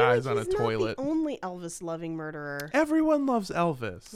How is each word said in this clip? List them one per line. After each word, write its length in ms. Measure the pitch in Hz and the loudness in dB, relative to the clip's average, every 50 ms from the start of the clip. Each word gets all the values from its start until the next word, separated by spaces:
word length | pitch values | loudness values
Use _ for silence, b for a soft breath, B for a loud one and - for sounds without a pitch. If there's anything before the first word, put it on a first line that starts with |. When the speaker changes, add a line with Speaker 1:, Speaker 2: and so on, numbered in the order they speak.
Speaker 1:
dies 240 | - - - 120 123 | 6 6 6 4 2
Speaker 2:
like 60 | 135 | 0
Speaker 1:
on 60 | - - | 0 -2
a 40 | 113 | 0
Speaker 2:
he's 80 | - 370 | 0 0
not 40 | - | 0
Speaker 1:
toilet. 400 | - 113 113 110 - - - - | 2 2 2 2 0 -2 -2 -2
Speaker 2:
the 60 | 269 | -2
only 340 | 285 320 320 320 302 269 - - | 0 0 0 0 -2 -2 -4 -6
Elvis 400 | 185 180 180 175 170 165 - 185 | -8 -10 -8 -10 -10 -10 -8 -8
loving 320 | 170 165 165 170 165 165 | -6 -6 -6 -6 -6 -6
murderer. 560 | 160 156 156 151 151 147 143 143 143 143 156 - | -6 -6 -8 -8 -8 -8 -6 -6 -6 -6 -2 0
Speaker 1:
Everyone 520 | 277 320 302 302 320 311 311 311 294 277 | 0 2 4 4 2 4 4 4 2 2
loves 260 | 269 254 233 196 185 | 2 0 0 0 -2
Elvis. 580 | - 170 175 170 156 127 120 107 90 85 - - - | 0 0 0 0 0 -2 -4 -6 -6 -8 -14 -14 -12